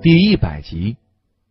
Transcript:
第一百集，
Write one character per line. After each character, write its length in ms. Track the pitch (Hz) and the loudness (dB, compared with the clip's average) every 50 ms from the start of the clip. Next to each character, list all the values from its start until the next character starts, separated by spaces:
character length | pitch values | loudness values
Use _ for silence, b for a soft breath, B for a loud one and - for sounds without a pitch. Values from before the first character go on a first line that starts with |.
| 208 | 4
第 220 | 165 165 170 190 | 4 4 4 4
一 100 | 214 202 | 2 0
百 260 | - - 87 76 73 | -2 -2 -6 -6 -12
集， 360 | 73 - - 82 90 104 123 _ _ _ _ _ _ _ _ _ _ _ | -14 -14 -12 -8 -8 -8 -8 _ _ _ _ _ _ _ _ _ _ _